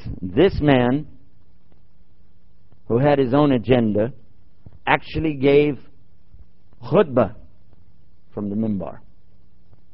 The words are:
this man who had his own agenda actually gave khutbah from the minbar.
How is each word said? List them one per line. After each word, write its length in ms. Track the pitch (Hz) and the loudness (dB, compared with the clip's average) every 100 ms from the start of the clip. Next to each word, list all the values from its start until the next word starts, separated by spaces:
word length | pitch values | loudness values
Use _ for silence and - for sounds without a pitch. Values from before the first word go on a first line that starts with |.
| - - | -10 -6
this 380 | 92 95 190 - | -2 4 6 6
man 460 | 147 131 123 139 151 - - - - - - - - - - - - - - - - - - | 6 6 6 2 -2 -12 -14 -14 -14 -14 -14 -14 -14 -14 -14 -14 -14 -14 -14 -14 -14 -14 0
who 100 | 113 | 4
had 200 | 143 143 | 4 4
his 140 | 131 | 4
own 180 | 139 147 | 6 6
agenda 640 | 127 101 127 113 101 117 - - - - - - - - | 4 6 4 6 4 0 -2 -14 -14 -14 -14 -14 -8 2
actually 460 | 151 - 156 160 | 2 2 -2 0
gave 440 | 143 139 143 147 131 - - - - - - - - - - | 2 6 6 6 0 -8 -14 -14 -14 -14 -14 -14 -14 -16 -12
khutbah 520 | - 165 165 127 110 - - - - - - - - - - | 0 4 4 4 2 0 -14 -14 -16 -14 -14 -14 -14 -14 -12
from 160 | - 104 | -6 -4
the 60 | 101 | -2
minbar. 420 | 113 98 76 - - - - - - - - - - | 0 -2 -4 -8 -14 -14 -14 -14 -16 -16 -14 -14 -14